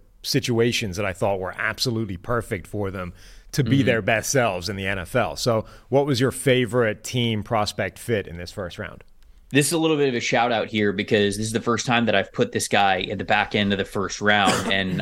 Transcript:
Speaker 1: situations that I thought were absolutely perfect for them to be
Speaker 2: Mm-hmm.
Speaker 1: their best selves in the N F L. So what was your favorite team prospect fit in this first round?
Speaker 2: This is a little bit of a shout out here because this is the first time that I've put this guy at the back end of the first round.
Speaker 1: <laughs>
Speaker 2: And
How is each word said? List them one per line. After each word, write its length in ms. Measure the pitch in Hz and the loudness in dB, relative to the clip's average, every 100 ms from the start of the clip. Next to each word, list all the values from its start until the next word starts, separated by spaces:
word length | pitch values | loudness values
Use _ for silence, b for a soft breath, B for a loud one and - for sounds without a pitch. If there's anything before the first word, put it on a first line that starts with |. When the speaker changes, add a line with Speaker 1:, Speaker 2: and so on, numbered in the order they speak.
| - - | -20 -12
Speaker 1:
situations 760 | - 139 117 113 120 113 107 90 | -4 -2 0 2 2 0 -4 -4
that 80 | 101 | -6
I 80 | |
thought 260 | 90 107 98 | -2 -2 -2
were 160 | 92 - | -4 -4
absolutely 600 | 110 107 131 113 107 92 | -4 -2 -2 -2 -4 -6
perfect 500 | - 120 104 98 - | -4 -4 -4 -8 -6
for 240 | 104 98 | -6 -6
them 220 | 92 90 B B B B | -6 -10 B B B B
to 100 | - | -2
be 140 | 117 139 | 2 4
Speaker 2:
Mm-hmm. 80 | 127 | 4
Speaker 1:
their 160 | 113 | 2
best 280 | 101 110 - | 2 0 2
selves 380 | 139 117 92 90 | 2 2 -2 -6
in 80 | 98 | -4
the 100 | 95 | -4
N 140 | 98 | -4
F 160 | 82 127 | -2 -2
L. 200 | 95 73 | -2 -2
So 300 | 127 113 B B B | 0 0 B B B
what 160 | 135 143 | 2 2
was 140 | 120 | 2
your 120 | 127 | 0
favorite 720 | - 139 127 120 123 113 101 | 0 2 4 4 2 0 -2
team 380 | - 127 117 107 | -4 -2 0 -2
prospect 560 | 98 113 104 - 95 - | 0 0 0 -2 -6 -6
fit 300 | - 107 - | -2 -2 -2
in 100 | 85 | -10
this 140 | 87 | -10
first 260 | - 87 - | -10 -10 -10
round? 260 | 90 - - - - - - | -12 -14 -20 -20 -20 -20 0
Speaker 2:
This 160 | 135 147 | 2 4
is 60 | |
a 40 | 170 | 2
little 180 | 160 151 | 2 2
bit 140 | 143 | 2
of 60 | 117 | 0
a 40 | |
shout 320 | - 123 123 | 0 2 2
out 160 | 110 104 | 0 0
here 240 | 110 104 | 0 2
because 460 | 95 104 110 101 98 | 0 2 2 2 0
this 80 | 110 | -2
is 80 | |
the 80 | 113 | -2
first 240 | 120 113 - | 0 -2 2
time 200 | 120 113 | 2 4
that 80 | 98 | 2
I've 180 | 92 | 0
put 180 | - 120 | -2 -2
this 160 | 107 - | -2 0
guy 360 | 107 98 92 | 2 4 2
at 160 | - 98 | -2 -6
the 40 | |
back 320 | 90 104 101 110 | 0 0 2 0
end 160 | 101 | 0
of 60 | 98 | 0
the 80 | 95 | -2
first 340 | 107 92 - | -4 -4 -2
round. 500 | 104 104 98 92 92 | 2 4 4 2 0
Speaker 1:
<laughs> 40 | |
Speaker 2:
And 280 | 98 95 90 | -2 -2 -2